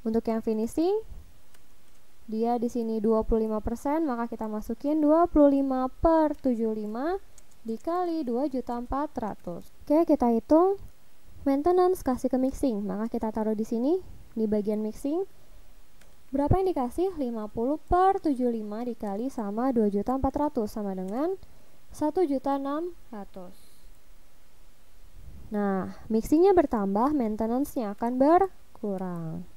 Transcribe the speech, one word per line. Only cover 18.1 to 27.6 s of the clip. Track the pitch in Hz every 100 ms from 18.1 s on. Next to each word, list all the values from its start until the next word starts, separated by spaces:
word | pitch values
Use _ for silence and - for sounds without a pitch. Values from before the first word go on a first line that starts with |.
| 392
tujuh | 330 247 247
lima | 226 208 214 247
dikali | 226 214 196 254
sama | 262 208 208 262
dua | 240 208
juta | 202 202
empat | 262 269 285 294
ratus | 269 208
sama | - 202
dengan | 185 185 220 320 381 - - - - -
satu | - 302 302 339
juta | 269 269 277
enam | 277 294 349 339 -
ratus. | 214 190 196 180 - - - - - - - - - - - - - - - - - - - -
Nah, | 208 202 190 190 - -
mixingnya | 220 - 302 381
bertambah, | 359 285 226 196 202 262
maintenance-nya | 302 220 214 220 247